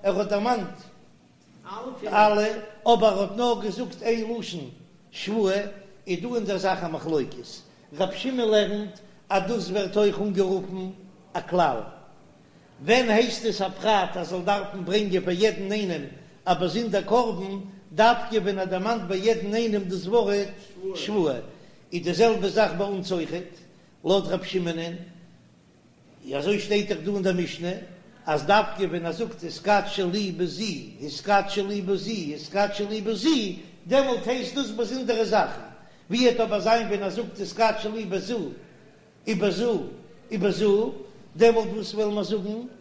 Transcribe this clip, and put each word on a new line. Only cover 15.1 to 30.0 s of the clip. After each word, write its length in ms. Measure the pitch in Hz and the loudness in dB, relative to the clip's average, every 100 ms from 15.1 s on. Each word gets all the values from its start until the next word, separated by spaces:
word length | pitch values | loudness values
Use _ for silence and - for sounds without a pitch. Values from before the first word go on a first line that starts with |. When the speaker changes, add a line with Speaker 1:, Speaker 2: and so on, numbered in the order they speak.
| 180 190 | 0 0
Speaker 1:
ביי 100 | 175 | 2
יעדן 360 | 214 208 196 | 2 2 -4
איינעם, 300 | 214 196 160 139 - - - - | -2 -2 -4 -8 -14 -20 -8 0
אבער 220 | 165 180 | 2 2
זיין 220 | 180 233 | 0 0
דער 120 | 196 | -2
קרבן, 580 | - 226 233 175 190 196 190 - - | 4 2 2 -2 -6 -8 -10 -16 -10
דארף 240 | 156 220 240 - | 4 6 6 0
געבן 340 | 220 190 190 185 | 0 0 -2 -2
דער 140 | 185 | -2
מאן 280 | 208 233 175 | 0 -2 -2
ביי 120 | 190 | 0
יעדן 360 | 214 226 202 220 | 2 0 0 0
איינעם 280 | 233 208 | 0 0
דאס 240 | 180 185 170 | -2 -6 2
ווארט, 400 | 233 202 202 196 - - | 2 4 0 -2 -10 -18
Speaker 2:
שבועה. 220 | - 190 185 | -10 -8 -6
Speaker 1:
שבועה. 400 | - 208 156 123 - - - - - | -2 0 2 0 -6 -18 -20 -20 -10
און 80 | 175 | -6
דערזעלבע 440 | 170 170 226 208 190 | -2 4 4 4 0
זאך 240 | 208 208 | 2 2
ביי 160 | 175 202 | 2 -2
אונז 240 | 196 185 | -4 -4
אויך, 200 | 185 151 175 180 - - - - _ | -4 -4 -6 -10 -18 -20 -20 -20 _
לויט 220 | 156 196 190 | 2 2 2
רב 180 | 185 | -4
שמעון, 520 | - 185 170 165 170 170 - - - - - _ _ _ _ _ _ - 131 | -2 -2 -2 -4 -6 -10 -14 -20 -20 -20 -20 _ _ _ _ _ _ -20 -8
יא, 100 | 139 | -4
אזוי 220 | 151 208 | 0 0
שטייט 320 | - 208 - | 2 0 0
דאך 60 | 170 | -4
דא 140 | 165 | -2
אין 120 | 202 | 0
דער 100 | 185 | 0
משנה, 360 | 180 170 - 170 202 - - - - - | 0 -2 -4 -6 -6 -10 -20 -20 -12 -2
אז 200 | 151 151 | -2 4
דווקא 380 | 208 214 - | 4 4 -2
ווען 220 | 185 170 165 | -2 -2 -4
ער 60 | |
זאגט, 320 | 165 233 - | -4 -6 -6
"עס 160 | 165 - | -12 -6
קאטש 400 | 196 202 202 | 2 2 2
לי 320 | - | -2